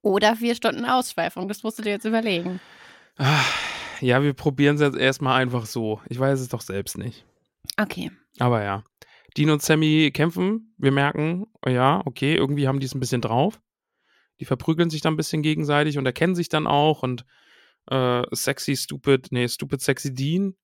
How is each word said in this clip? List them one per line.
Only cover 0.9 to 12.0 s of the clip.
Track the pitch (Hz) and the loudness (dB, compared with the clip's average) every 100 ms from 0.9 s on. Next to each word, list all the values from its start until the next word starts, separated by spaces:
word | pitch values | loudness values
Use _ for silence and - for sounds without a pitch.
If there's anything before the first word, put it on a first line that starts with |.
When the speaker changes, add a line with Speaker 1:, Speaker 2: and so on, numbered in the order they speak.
| 254 247 - 170 170 196 | 0 0 -4 -4 -4 -8
Speaker 1:
Das | 208 | -6
musst | 220 220 | -8 -6
du | |
dir | 214 | -6
jetzt | 202 220 | -4 0
überlegen. | 226 226 175 180 180 - - - - _ _ | 0 0 -2 -2 -8 -12 -20 -20 -20 _ _
Speaker 2:
Ah, | 135 147 131 - - - - - | 2 2 2 -2 -8 -10 -12 -4
ja, | 127 123 | 2 4
wir | 147 | 2
probieren's | 135 156 135 143 147 | 2 -2 4 4 4
jetzt | 147 131 | 2 4
erstmal | 131 131 131 131 | 0 2 0 2
einfach | 127 123 110 | 2 -2 -4
so. | 120 110 107 - | -4 -4 -4 -8
Ich | 123 | -2
weiß | 135 135 | 0 0
es | 127 | -2
doch | 120 | -8
selbst | - 98 101 - | -6 -8 -6 -8
nicht. | 117 - _ _ _ _ - - | -10 -12 _ _ _ _ -8 -4
Speaker 1:
Okay. | 208 - - - _ _ | -2 -4 -10 -12 _ _
Speaker 2:
Aber | 123 117 | 2 2
ja. | 101 98 - _ - _ _ - | 0 -4 -8 _ -20 _ _ 0
Dean | 151 | 4
und | 151 | 4
Sammy | - 156 156 156 151 | 4 4 4 4 2
kämpfen. | 135 160 175 185 220 - _ | 2 0 2 -2 -2 -6 _
Wir | 135 | 2
merken, | 139 143 - 151 175 214 _ - | 2 0 0 -2 -2 -8 _ -2
oh | |
ja, | 123 131 170 | 2 4 2